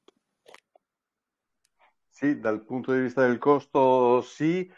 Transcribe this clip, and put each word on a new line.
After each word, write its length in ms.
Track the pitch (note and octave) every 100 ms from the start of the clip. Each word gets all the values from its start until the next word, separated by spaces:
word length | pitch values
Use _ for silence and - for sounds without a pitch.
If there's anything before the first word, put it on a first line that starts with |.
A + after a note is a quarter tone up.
| _ _ _ _ _ - _ _ _ _ _ _ _ _ _ _ _ _ _ _ _
Sì, 320 | _ C#3+ B2
dal 260 | A2 G#2+ -
punto 260 | B2+ B2
di 100 | C3
vista 260 | B2+ C3+ B2+
del 100 | A#2
costo 840 | C#3+ C#3+ - C#3+ C3 B2+ B2 B2
sì. 480 | - - D#3 F3+ F#3